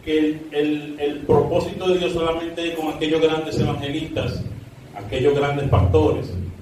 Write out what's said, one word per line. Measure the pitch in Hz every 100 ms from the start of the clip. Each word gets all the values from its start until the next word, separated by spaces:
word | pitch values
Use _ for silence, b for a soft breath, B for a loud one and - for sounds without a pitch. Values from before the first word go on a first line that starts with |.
que | 156 156
el, | 151 156 -
el, | 147 151 147 147 147
el | 143 -
propósito | - - - 175 175 180 185
de | 180
Dios | 170
solamente | 165 165 165 165 170 170
es | 160
con | 156
aquellos | 151 156 160
grandes | 156 156 156 -
evangelistas, | - - 139 151 156 - - - - - - - - 104
aquellos | 107 131 139 139
grandes | 143 143 139
pastores | - - 156 156 - - - - -